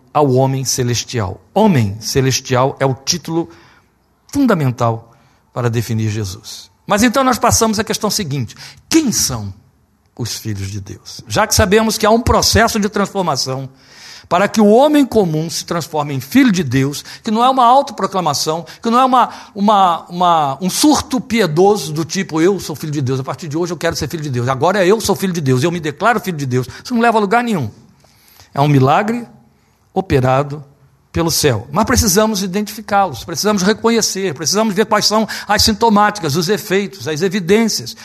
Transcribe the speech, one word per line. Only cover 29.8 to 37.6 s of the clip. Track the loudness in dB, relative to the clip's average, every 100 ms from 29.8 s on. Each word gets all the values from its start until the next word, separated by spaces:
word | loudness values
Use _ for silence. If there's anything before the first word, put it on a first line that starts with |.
| _
operado | -6 0 2 2 2 0 -8 -16 _ _ _ _
pelo | -2 -2
céu. | 0 0 0 -2
Mas | -2
precisamos | 2 2 2 2 2 0
identificá-los, | -4 -4 -6 -10 -2 0 0 -4
precisamos | -10 -4 0 0
reconhecer, | 0 0 0 2 0 -2 -4
precisamos | -4 -2 0 0
ver | 0
quais | 0 0
são | 2 0 -2 -4 -2
as | 0
sintomáticas, | 0 2 4 4 2 0 -4
os | -2 -2
efeitos, | -2 -2 -2 -2 -8 -8
as | -4
evidências, | -2 -2 2 2